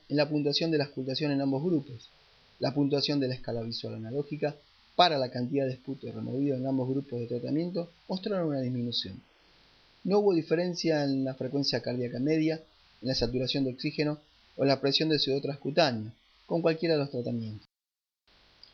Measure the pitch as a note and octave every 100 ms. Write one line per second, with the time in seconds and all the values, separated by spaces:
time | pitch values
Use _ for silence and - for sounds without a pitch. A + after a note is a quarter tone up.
0 | - C#3+ D3 D3+ C#3+ C#3+ E3 D3+ C3+ -
1 | C3 C3 D3+ C#3 C#3 C3+ F3 D#3 - A2+
2 | - - _ - _ _ C3+ C#3+ C#3 C#3+
3 | C3+ C#3+ C3 B2+ - A#2 A2+ A2 A2+ A2
4 | A2 C#3 C#3+ D3+ D3+ D3 _ _ _ -
5 | F3 C#3+ B2 B2 B2 C#3 C3+ C3 - C3
6 | A2+ A2 A#2 B2+ C#3+ B2+ C3 C3 B2+ C3+
7 | C#3 A#2+ A#2 B2 B2 D3 F3 E3+ E3+ -
8 | - F#3+ G#3+ G3 D#3+ C#3 B2 B2 A#2+ A2+
9 | F#2+ G2 - _ _ _ _ _ _ _
10 | F3+ G#3 G3+ E3 D3+ E3 F3+ E3+ D#3+ D3+
11 | C#3+ C3+ C3 C3 B2+ C#3 C#3 B2+ A#2+ B2+
12 | B2 A#2+ C#3+ D#3+ D#3 D#3+ - _ _ _
13 | B2 C3 A#2+ B2+ B2+ C#3+ C3 B2 D3 D3+
14 | D3 D3+ - _ _ - C3+ C3+ C#3 C3+
15 | D#3+ D3 C#3 C#3 C3+ D3 C#3 D#3+ D3 A#2
16 | G#2+ - _ _ - E3+ E3 D#3+ E3+ D3+
17 | C#3 B2 B2 A#2 A2 G#2+ - _ _ _
18 | _ _ _ _ _ _ -